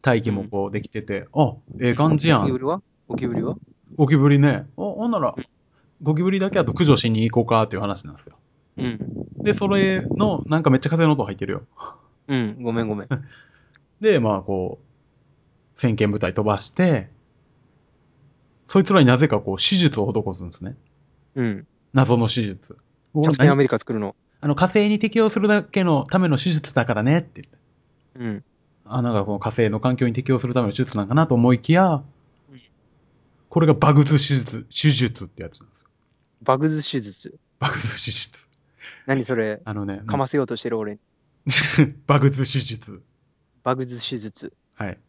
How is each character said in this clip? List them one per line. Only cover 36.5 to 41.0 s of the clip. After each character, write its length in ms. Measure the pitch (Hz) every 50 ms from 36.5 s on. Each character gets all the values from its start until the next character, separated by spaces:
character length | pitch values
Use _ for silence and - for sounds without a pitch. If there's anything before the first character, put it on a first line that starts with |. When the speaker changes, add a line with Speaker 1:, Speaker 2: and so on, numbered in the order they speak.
| 131 131
Speaker 2:
グ 100 | 147 156
ズ 100 | 156 156
手 220 | 147 - - 135
術？ 380 | 107 104 95 - - - - - _ _ _ _
Speaker 1:
バ 100 | - 139
グ 100 | - -
ズ 140 | - 113 -
手 180 | - - -
術。 380 | 110 - - - - - - _ _ _ _ _ _ _ - - - - _
Speaker 2:
何 180 | - 135 135 120
そ 100 | 123 131
れ？ 260 | 113 110 107 107 104 -
Speaker 1:
あ 100 | 110 107
の 100 | 104 104
ね、 180 | 101 98 101 104
Speaker 2:
か 100 | 113 -
ま 100 | 139 135
せ 100 | 127 -
よ 80 | 147 131
う 20 |
と 100 | - 120
し 60 | 110 -
て 80 | 120
る 80 | 117 110
俺 160 | 107 104 104
に。 40 | -